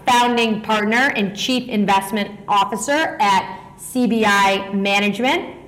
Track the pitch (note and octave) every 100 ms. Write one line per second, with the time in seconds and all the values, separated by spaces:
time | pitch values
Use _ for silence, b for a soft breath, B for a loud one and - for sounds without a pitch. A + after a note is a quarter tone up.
0 | - A#3+ A#3+ A#3 A3+ G#3+ - G#3+ G#3 A#3
1 | C#4 - G3+ - - B3+ B3 - G3 G3
2 | G3 A3 G3 - - G3+ - G#3 - D4
3 | D#4+ - G3+ F#3+ - - - - - B3+
4 | B3 A3+ G#3 G3+ G3 G3 G3 G3 G3 G3+
5 | G#3 G3+ B3+ E4+ - -